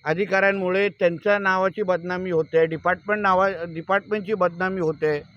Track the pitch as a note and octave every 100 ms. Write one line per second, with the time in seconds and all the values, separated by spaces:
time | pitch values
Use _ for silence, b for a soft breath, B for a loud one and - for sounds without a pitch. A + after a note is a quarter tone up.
0 | D3+ E3 G3 F#3+ G3 G3 F3+ F#3 G3+ -
1 | F3 E3+ G#3 G3+ G3 F#3 F#3+ G#3+ F#3+ F3
2 | F3 F3+ F#3 E3 D#3 D#3+ D#3+ D#3+ F3 F3+
3 | G3 G#3+ G3+ F#3 G3 F3 E3+ D#3+ E3 G3
4 | G3 G#3+ F#3 G#3+ F3+ E3+ F#3 F#3+ D#3+ D3+
5 | D#3 D3 -